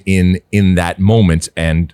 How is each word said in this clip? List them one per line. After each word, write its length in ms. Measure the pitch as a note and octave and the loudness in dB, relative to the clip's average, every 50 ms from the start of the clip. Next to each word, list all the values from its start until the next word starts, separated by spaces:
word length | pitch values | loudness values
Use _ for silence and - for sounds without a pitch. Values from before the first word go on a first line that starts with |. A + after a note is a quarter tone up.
| - | -2
in 340 | G2 F#2+ F#2 F2+ F2+ F#2 - - _ - | -2 0 0 2 0 0 -2 -4 _ -2
in 240 | G#2 G2 F#2 F#2 | 0 2 2 2
that 240 | F2 E2+ E2+ F2+ - | 0 0 -2 -4 -2
moment, 480 | F#2+ G#2 A2+ A2+ G#2 F2 E2 E2 - - - | 0 2 2 4 2 2 2 0 -2 -6 -8
and 360 | E2 E2 E2 D#2+ E2 E2+ - | -6 -4 -2 -2 -2 -4 -4